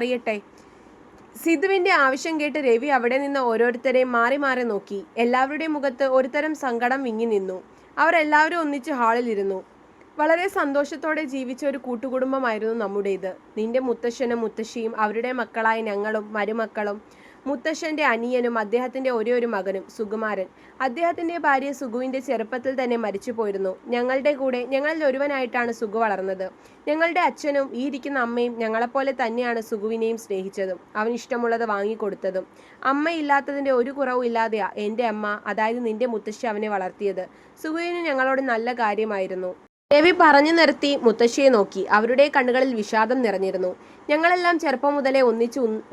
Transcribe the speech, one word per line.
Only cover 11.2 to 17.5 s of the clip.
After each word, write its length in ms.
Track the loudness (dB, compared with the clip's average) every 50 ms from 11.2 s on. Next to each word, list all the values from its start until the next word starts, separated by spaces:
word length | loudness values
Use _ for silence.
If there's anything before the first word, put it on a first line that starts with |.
| -4 -4
ജീവിച്ച 300 | -6 -6 -6 -6 -6 -4 -4 -4
ഒരു 80 | -4 -4
കൂട്ടുകുടുംബമായിരുന്നു 960 | -6 -6 -6 -6 -4 -4 -2 -2 0 0 0 0 0 0 0 0 -2 -2 -2 -2
നമ്മുടേത്. 460 | -2 -2 -2 -2 -2 -2 -2 -2 -4 -8 -8 -10 -16 -10 -6 -4
നിന്റെ 220 | -4 -2 -2 0 0 0
മുത്തശ്ശനും 520 | -2 -2 -4 -6 -4 -2 -2 -2 -2 -2 -2
മുത്തശ്ശിയും 480 | -4 -4 -6 -10 -8 -6 -6 -6 -4 -2 -2
അവരുടെ 280 | -2 -2 -2 -2 -4 -4 -4 -4
മക്കളായ 380 | -6 -4 -4 0 0 2 0 0 -2 -2
ഞങ്ങളും 360 | -4 -2 -2 -2 -2 -4 -4 -4 -4
മരുമക്കളും 600 | -4 -2 -2 -2 -4 -4 -4 -4 -4 -4 -4 -6 -8 -12 -20 -20 -20 -20 -20 -20 -10 -6
മുത്തശ്ശൻ്റെ 560 | -6